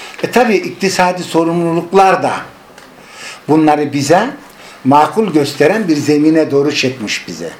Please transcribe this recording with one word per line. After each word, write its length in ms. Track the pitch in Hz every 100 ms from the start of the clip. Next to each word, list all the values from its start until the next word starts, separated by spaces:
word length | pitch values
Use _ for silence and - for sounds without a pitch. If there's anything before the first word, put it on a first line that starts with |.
| - -
E, 80 | -
tabii 260 | 233 233 185
iktisadi 680 | - - 190 185 180 180
sorumluluklar 1000 | - 165 165 170 170 165 170 196 190 170
da 100 | 131 - - - - - - - - - - - -
bunları 440 | 156 156 151 143
bize 380 | 139 139 180 247 - - - - -
makul 480 | 131 143 151 220 208
gösteren 560 | 151 139 - 147 214 185
bir 80 | 147
zemine 540 | 143 147 156 160 151
doğru 240 | 143 143
çekmiş 540 | 127 131 123 104 - -
bize. 220 | 80 82 -